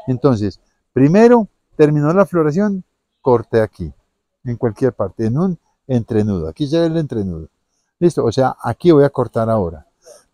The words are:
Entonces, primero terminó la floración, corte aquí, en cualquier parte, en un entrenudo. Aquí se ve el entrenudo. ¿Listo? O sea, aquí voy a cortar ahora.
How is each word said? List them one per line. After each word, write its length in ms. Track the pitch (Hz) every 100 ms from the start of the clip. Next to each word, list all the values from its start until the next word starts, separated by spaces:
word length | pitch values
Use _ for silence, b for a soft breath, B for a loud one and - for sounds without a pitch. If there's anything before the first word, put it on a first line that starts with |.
| -
Entonces, 520 | 123 147 107 101 - _ _ _
primero 540 | 131 139 202 233 240 202 _ _ -
terminó 360 | 151 151 147
la 140 | 185 196
floración, 560 | 175 151 160 208 190 - _ _ _
corte 400 | 135 117 - 113
aquí, 320 | 110 - 80 - _ _ _ _
en 140 | 127 117
cualquier 380 | 120 107 127
parte, 320 | - 98 - 110
en 120 | 135
un 200 | 190 165 _ _ -
entrenudo. 640 | 123 - 110 104 98 80
Aquí 180 | - 143
se 140 | 165
ve 60 | 170
el 100 | 165
entrenudo. 520 | 147 117 95 80 78 _ _ _ _ -
¿Listo? 240 | 175 147
O 80 | 117
sea, 240 | 131 127 -
aquí 300 | 120 - 175
voy 140 | 147
a 60 | 143
cortar 380 | - 120 117 113
ahora. 380 | 110 85 78 - _ b b b